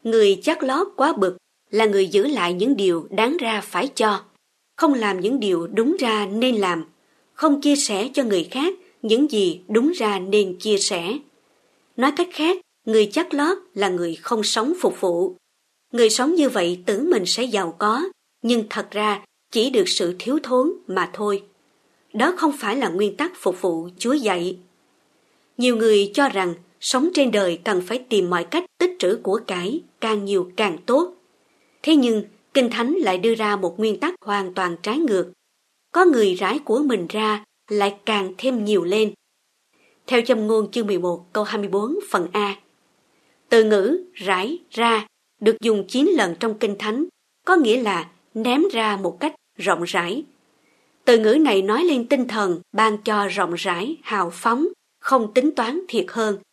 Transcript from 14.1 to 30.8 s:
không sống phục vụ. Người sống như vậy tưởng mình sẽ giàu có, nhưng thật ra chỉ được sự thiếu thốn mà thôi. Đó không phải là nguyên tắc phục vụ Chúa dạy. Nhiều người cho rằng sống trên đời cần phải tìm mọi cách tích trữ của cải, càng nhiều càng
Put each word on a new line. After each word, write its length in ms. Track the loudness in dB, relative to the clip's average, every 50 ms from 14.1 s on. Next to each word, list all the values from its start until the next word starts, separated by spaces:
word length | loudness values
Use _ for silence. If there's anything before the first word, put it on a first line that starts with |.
| -6
không 280 | -8 -6 -4 -2 -2 -2
sống 300 | -2 -2 -2 0 -2 -2 0
phục 220 | 0 -2 0 0
vụ. 340 | -2 -2 0 0 -2 -2 -4 _ _ _ _ _ _ _ _ _ _ _
Người 180 | 0 2 2 4
sống 260 | 4 2 0 2 4
như 140 | 4 2 2
vậy 300 | 2 0 -2 -2 -4 -4 -2
tưởng 240 | -2 -2 0 2 2
mình 140 | 2 0 0
sẽ 180 | -2 -2 -2 -2
giàu 320 | -2 -2 -2 -2 -4 -4
có, 320 | -2 -2 0 0 0 -4 -6 -8 _ _ _ _ _
nhưng 220 | -2 0 0 0 0 -4
thật 180 | -6 -8 -8 -6
ra 340 | -4 -2 -2 -2 -2 -4 -8 _ _ _ _ _
chỉ 180 | -2 0 0 2
được 200 | 2 0 0 2
sự 260 | 0 -2 -2 -2 -4 -6
thiếu 200 | -4 -2 -2 -2 -2
thốn 300 | 0 0 2 2 0 -2 -6 -10
mà 220 | -4 -2 -2 -2 -2 -4
thôi. 300 | -6 -4 -2 -2 -4 -6 _ _ _ _ _ _ _ _ _ _ _ _ _ -2
Đó 200 | 0 0 0 0
không 140 | 0 0 -2 -2
phải 180 | -2 -4 -4 -2
là 140 | -2 -2 -2
nguyên 260 | 0 0 -2 -2 -2
tắc 160 | -4 -6 -6 -6
phục 260 | -4 -4 -4 -4 -2
vụ 280 | -2 -2 -2 -2 -6 -10 -12
Chúa 160 | -6 -2 -2 0
dạy. 440 | 0 0 -2 -2 -2 -4 -6 -8 -10 -16 _ _ _ _ _ _ _ _ _ _ _ _ _ _ _ _ _ _
Nhiều 200 | 0 0 0 2
người 340 | 2 4 4 4 4 4 2 2
cho 160 | 0 0 2
rằng 240 | 2 -2 -2 -4 -4 -8 -14 _ _ _
sống 300 | -6 -2 0 0 0 2 2
trên 180 | 2 2 2
đời 280 | 2 2 0 0 -2 -2 -2
cần 180 | -2 -2 -2
phải 160 | -2 -4 -8 -8 -4 _
tìm 200 | 0 0 2 2
mọi 140 | 0 -2 -2
cách 220 | -2 -4 -4 -4 -6 _
tích 140 | _ -2 -2 0 0
trữ 200 | 0 0 0 0 -2
của 160 | -2 -2 -2 -2
cải, 340 | -6 -8 -6 -4 -4 -6 -6 -8 _ _ _
càng 240 | -2 -2 -2 -2 -2
nhiều 260 | -2 -2 -2 -2 -2 -4
càng 220 | -2 -2 -2 -2 -6